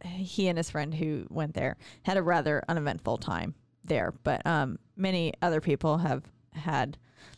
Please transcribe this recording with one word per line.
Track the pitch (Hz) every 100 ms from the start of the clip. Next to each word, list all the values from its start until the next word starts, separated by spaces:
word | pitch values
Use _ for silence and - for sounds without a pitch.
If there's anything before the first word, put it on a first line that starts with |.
he | 180 180 185 - 190
and | 170
his | 165
friend | 156 147
who | 160 156 147 -
went | 139 151
there | 156 127 - - -
had | - 190
a |
rather | 170 170 147 147 -
uneventful | 165 147 107 - 117
time | - 85 87 - _ _
there, | - 147 87 -
but, | - 131 -
um, | 165 135 92 _ -
many | 190 185 165 -
other | 170 156
people | 160 143 160 156
have | 165 135 - - _
had | - 156 143 131 156 - - -